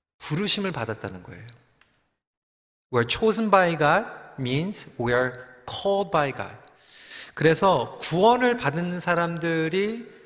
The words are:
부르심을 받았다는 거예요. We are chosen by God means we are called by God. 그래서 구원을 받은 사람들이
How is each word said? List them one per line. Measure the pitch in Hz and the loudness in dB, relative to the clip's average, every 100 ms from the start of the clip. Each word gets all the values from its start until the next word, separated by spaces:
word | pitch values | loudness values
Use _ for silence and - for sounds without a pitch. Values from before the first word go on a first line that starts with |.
| _ - | _ -12
부르심을 | - 151 208 - 196 | -6 -4 0 0 -2
받았다는 | 156 113 104 98 92 | -4 -6 -6 -8 -12
거예요. | 90 90 113 - _ _ _ _ _ _ _ _ _ _ _ _ - | -18 -18 -20 -20 _ _ _ _ _ _ _ _ _ _ _ _ -2
We | 120 | 0
are | 120 | 0
chosen | - 220 214 220 | 2 2 2 4
by | 190 175 160 | 4 4 2
God | 147 175 233 - - - | 2 2 0 -14 -18 -8
means | 127 135 180 - - - | -2 -2 -2 -6 -8 -6
we | 120 | 0
are | 123 127 - - - - | 2 0 -4 -18 -16 -4
called | - 202 196 190 | -2 0 0 0
by | 165 143 | 0 0
God. | - - 110 - _ _ - - - - | -4 -10 -12 -20 _ _ -20 -18 -18 -14
그래서 | - 151 160 196 156 117 - | 2 4 4 4 2 0 -4
구원을 | - 165 220 247 247 240 | -2 4 6 6 2 2
받은 | 139 156 175 175 | 0 -2 -4 -4
사람들이 | 180 170 170 170 170 165 160 185 208 233 - - | 0 0 0 -2 -2 0 0 0 -2 -4 -12 -20